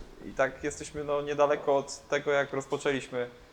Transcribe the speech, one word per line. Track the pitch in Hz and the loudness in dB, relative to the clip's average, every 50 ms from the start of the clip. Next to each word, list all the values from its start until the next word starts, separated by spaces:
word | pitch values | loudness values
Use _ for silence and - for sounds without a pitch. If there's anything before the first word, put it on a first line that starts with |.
| - - - - - | -16 -16 -18 -16 -14
i | 92 | -10
tak | 107 - 135 131 131 - - | 0 0 0 0 0 -4 -6
jesteśmy, | 147 143 - 151 - - 147 147 | -6 -6 -6 -10 -10 -8 -8 -4
no, | 147 143 143 | -2 -2 -2
niedaleko | 147 147 147 143 143 143 151 147 - 151 139 139 | 0 -2 4 4 4 4 4 2 4 4 4 4
od | 135 - - - - - | 2 0 -8 -14 -4 -2
tego, | 143 143 139 151 | -2 0 2 2
jak | 143 139 139 - - | 2 2 2 0 -2
rozpoczęliśmy | 135 135 - 147 139 - 147 139 131 123 - 131 123 120 120 - - - - | -4 -2 -2 -4 -2 0 0 0 0 -2 -4 -4 -4 -4 -4 -8 -16 -20 -20